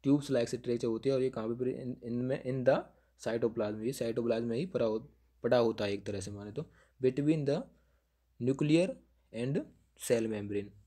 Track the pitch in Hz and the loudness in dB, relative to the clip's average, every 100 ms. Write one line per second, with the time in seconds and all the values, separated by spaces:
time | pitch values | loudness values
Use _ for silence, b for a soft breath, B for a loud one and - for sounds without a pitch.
0 | 139 143 139 127 117 120 123 120 120 113 | 4 2 2 0 0 -4 -2 -2 0 0
1 | 135 135 131 123 110 120 127 131 131 127 | 0 0 0 -2 -4 -2 -2 -4 -8 -8
2 | 117 120 123 135 127 131 127 160 - b | -6 -4 -2 -2 -2 2 4 4 0 b
3 | b _ 120 117 117 113 104 107 113 - | b _ -4 0 0 0 -4 -2 -4 -2
4 | 117 113 117 113 117 117 185 120 117 110 | -4 -2 0 0 0 -2 -2 0 0 0
5 | 131 _ _ _ 117 123 117 107 104 101 | -6 _ _ _ 2 4 4 2 -2 -2
6 | 98 98 95 101 104 117 156 b b _ | -4 -6 -8 -10 -10 -10 -10 b b _
7 | 127 127 143 160 139 151 262 _ _ _ | 0 2 2 2 2 0 -2 _ _ _
8 | _ _ _ _ 123 139 147 160 180 175 | _ _ _ _ -2 2 4 4 4 -2
9 | _ _ _ 113 123 160 311 - _ _ | _ _ _ -6 -2 -2 -4 -16 _ _
10 | - 120 113 107 101 101 101 - | 0 2 2 -4 -2 -4 -4 -14